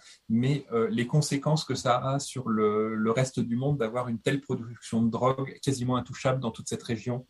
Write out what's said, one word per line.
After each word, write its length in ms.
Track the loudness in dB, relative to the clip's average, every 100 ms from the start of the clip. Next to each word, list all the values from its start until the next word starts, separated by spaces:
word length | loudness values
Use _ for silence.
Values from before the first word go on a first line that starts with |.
| -8 -14 0
mais, 360 | 2 2 0 0
euh, 160 | 0 2
les 160 | 0 2
conséquences 580 | 2 2 0 2 0 0
que 80 |
ça 240 | -2 2 2
a 220 | 2 -2
sur 300 | -4 -6 0
le, 440 | 2 4 4 0
le 180 | 0 2
reste 280 | 2 2 0
du 160 | -2 0
monde 240 | 0 0
d'avoir 300 | 0 -2 -4
une 100 | -2
telle 220 | 0 -2
production 600 | -2 -6 -6 -12 -4 0
de 80 | 2
drogue 480 | 2 0 0 -4 -4
quasiment 340 | -2 0 0 0
intouchable 420 | -2 -2 0 0
dans 120 | -2
toute 180 | -6 -8
cette 140 | -8
région. 420 | -6 -6 -4 -6